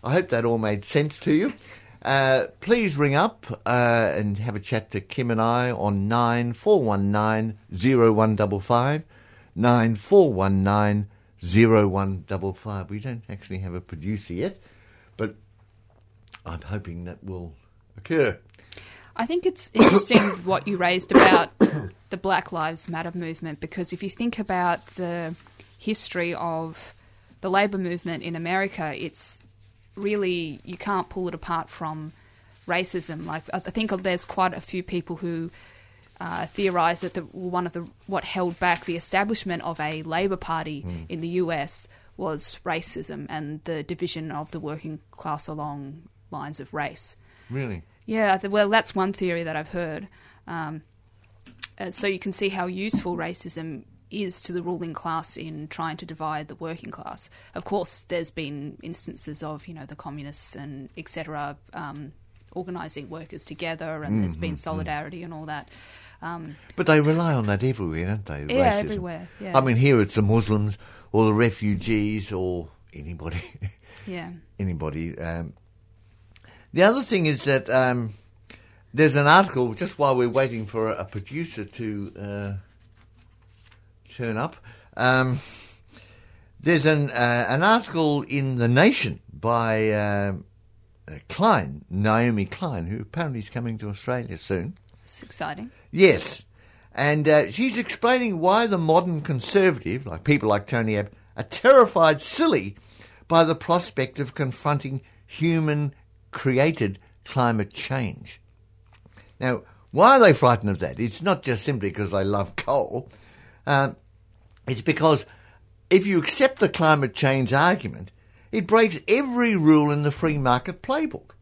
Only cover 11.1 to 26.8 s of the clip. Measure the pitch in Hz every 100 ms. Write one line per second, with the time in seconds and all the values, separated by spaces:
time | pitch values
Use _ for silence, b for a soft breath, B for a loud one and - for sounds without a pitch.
11.1 | b b b 87 98 113 110 101 95 98
12.1 | 95 - 98 95 95 110 101 92 104 127
13.1 | 117 - 101 - 92 92 87 90 80 87
14.1 | 107 - 87 175 190 b b b b b
15.1 | - 107 - _ _ _ _ _ _ _
16.1 | _ - - - 80 - 104 95 85 87
17.1 | 85 98 92 85 78 _ _ _ - -
18.1 | 165 127 98 _ - B B B B B
19.1 | - 233 349 370 370 - - 220 196 -
20.1 | 240 208 175 175 190 - 190 175 185 -
21.1 | - 190 175 165 - - 151 101 - _
22.1 | 185 190 185 - 170 156 165 - 165 170
23.1 | 175 165 160 165 147 160 - 175 180 196
24.1 | - 233 226 202 180 180 170 - - 175
25.1 | 170 165 170 b b b b - 214 -
26.1 | 180 170 170 170 160 165 160